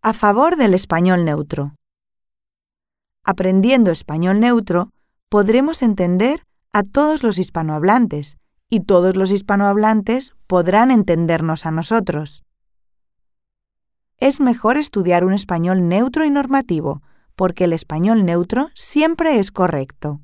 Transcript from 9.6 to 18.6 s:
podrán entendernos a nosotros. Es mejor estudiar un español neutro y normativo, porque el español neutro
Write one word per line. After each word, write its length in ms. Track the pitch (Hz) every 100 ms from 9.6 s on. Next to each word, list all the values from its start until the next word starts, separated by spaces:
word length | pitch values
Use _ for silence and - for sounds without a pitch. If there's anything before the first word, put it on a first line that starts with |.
| 202 202 214 220 196 247 262 - -
podrán 420 | 180 175 202 247
entendernos 760 | 240 190 165 165 165 160 160 160
a 40 |
nosotros. 720 | 160 165 226 - 147 147 - _ _ _ _ _ _ _ _ _ _ _ _ _ _ _ _ _ _
Es 220 | 277 269
mejor 360 | 262 240 214 269
estudiar 480 | 294 208 180 175
un 100 | 180
español 520 | 196 - 170 170 185 175
neutro 380 | 185 254 277
y 60 | 311
normativo, 720 | 285 269 269 269 160 151 147 _ _ _ -
porque 280 | 185 175
el 80 | 180
español 520 | 165 - 156 190 226
neutro 460 | 185 170 175 240